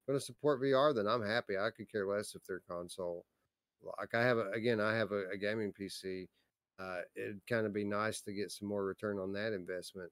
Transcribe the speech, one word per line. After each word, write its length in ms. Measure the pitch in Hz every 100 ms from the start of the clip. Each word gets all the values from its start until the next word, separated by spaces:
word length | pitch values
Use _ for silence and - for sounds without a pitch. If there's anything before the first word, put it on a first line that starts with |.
| -
gonna 120 | 139
support 400 | - - 147 127
V 140 | 135
R, 180 | 131 151
then 160 | 120 104
I'm 140 | 120
happy. 360 | 104 117 - 95
I 120 | 110
could 220 | - 101
care 160 | 107 95
less 260 | 101 104
if 100 | 95 -
their 160 | 90
console, 640 | - 87 87 - 87 87 - _ _ _ _ _ - -
like, 160 | 101 117
I 80 |
have 140 | 123 113
a, 120 | 98
again, 300 | 110 120 110
I 140 | 107 113
have 160 | 101
a, 180 | 101 92
a 80 | 101
gaming 340 | 104 113 101
P 160 | - 95
C. 400 | - 95 92 90 _ _ _ _ -
Uh, 240 | 92 90 - 107
it'd 300 | 107 101 -
kinda 240 | 117 107
be 140 | 104
nice 380 | 101 104 110 104
to 120 | 107
get 180 | 98 92
some 160 | - 101
more 160 | 101 98
return 340 | 92 107 101
on 120 | 95
that 200 | 98 110
investment, 580 | 98 87 90 87 95 85